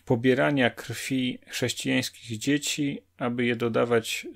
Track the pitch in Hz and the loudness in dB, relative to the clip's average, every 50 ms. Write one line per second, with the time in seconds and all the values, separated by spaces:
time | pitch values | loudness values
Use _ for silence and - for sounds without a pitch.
0 | - - 127 113 123 131 123 135 151 151 143 135 123 113 - - - - 117 - | -2 0 0 4 4 4 4 4 4 2 4 4 4 2 2 -2 -8 -10 -8 -8
1 | - - 131 131 127 123 - - - - - - 127 117 - - - 135 131 127 | -4 -2 -2 -2 -2 -2 -4 -6 -10 -10 -4 -2 -2 -2 -2 -2 -2 0 0 0
2 | 127 - - - 120 113 110 107 - 139 147 143 - - - 156 143 139 147 - | 0 -2 -6 -12 -12 -12 -10 -4 0 0 0 2 0 -2 -2 -2 -2 -4 -4 -8
3 | - _ _ - 135 120 120 127 120 120 120 117 123 117 113 123 120 117 120 113 | -12 _ _ -6 -4 -2 0 0 0 0 2 0 0 0 2 2 2 4 2 2
4 | 110 - - - - 349 - | 2 0 -4 -6 -8 -8 -6